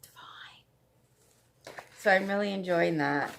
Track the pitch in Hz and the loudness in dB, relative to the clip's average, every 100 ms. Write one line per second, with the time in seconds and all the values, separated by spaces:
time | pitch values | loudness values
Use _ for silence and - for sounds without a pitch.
0 | - - - - - - _ _ _ _ | -20 -20 -20 -20 -20 -20 _ _ _ _
1 | _ _ _ _ _ _ - - - - | _ _ _ _ _ _ -20 -18 -18 -4
2 | 214 190 196 202 208 196 180 175 175 165 | 4 4 4 -2 -2 -2 0 2 2 2
3 | 143 143 131 | 0 0 -2